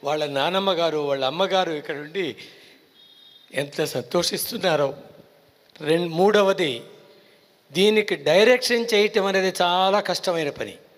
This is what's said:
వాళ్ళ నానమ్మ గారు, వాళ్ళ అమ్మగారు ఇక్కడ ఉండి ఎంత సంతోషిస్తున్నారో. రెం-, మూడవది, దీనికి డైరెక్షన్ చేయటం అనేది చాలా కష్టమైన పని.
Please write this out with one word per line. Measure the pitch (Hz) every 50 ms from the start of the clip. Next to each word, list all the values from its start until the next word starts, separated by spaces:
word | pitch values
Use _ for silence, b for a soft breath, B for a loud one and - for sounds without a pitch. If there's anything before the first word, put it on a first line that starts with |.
| -
వాళ్ళ | 139 147 156 151
నానమ్మ | 147 139 139 135 160 180 190 196 196 190
గారు, | 165 170 165 151 156
వాళ్ళ | 147 143 139 139 135
అమ్మగారు | 131 139 165 190 190 185 190 185 170 160
ఇక్కడ | 147 139 - 160
ఉండి | 143 147 151 160 196 185 147 113 B B B B B B B B B B B _ _ - - - - - - - - _ _ -
ఎంత | 131 143 143 - - 160
సంతోషిస్తున్నారో. | 143 - 135 120 - - 175 170 - - 190 - - - 226 - 185 160 143 147 135 135 - - - - - - _ _ _ _ _ _ _ _ _ _ -
రెం-, | 156 147 156 170 175 170
మూడవది, | 160 160 185 202 208 208 202 190 190 196 185 151 123 113 - - - - - - b b b b b b b b b _ _ _ 139
దీనికి | 160 190 214 214 214 208 208 -
డైరెక్షన్ | 143 139 143 151 185 214 233 254 247 - - 240 240 233 233 -
చేయటం | 208 208 214 214 220 190
అనేది | 196 190 190 185 190 185 - 180
చాలా | 175 175 180 190 190 190 208
కష్టమైన | 202 - 175 165 - - 175 165 160 143
పని. | 139 - 117 104 95 - - _ _